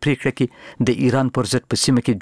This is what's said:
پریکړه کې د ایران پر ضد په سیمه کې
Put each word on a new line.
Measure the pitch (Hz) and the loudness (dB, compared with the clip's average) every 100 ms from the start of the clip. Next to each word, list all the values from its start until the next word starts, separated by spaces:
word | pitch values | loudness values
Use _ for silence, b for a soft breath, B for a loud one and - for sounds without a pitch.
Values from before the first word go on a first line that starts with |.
پریکړه | 147 135 135 - | -2 -2 -2 -2
کې | 127 B B B 127 | -4 B B B -2
د | 123 127 | 2 2
ایران | 131 131 131 | 2 0 -2
پر | 110 | -2
ضد | 123 - | -2 -2
په | - | -2
سیمه | - 123 175 | 2 2 0
کې | 101 | -2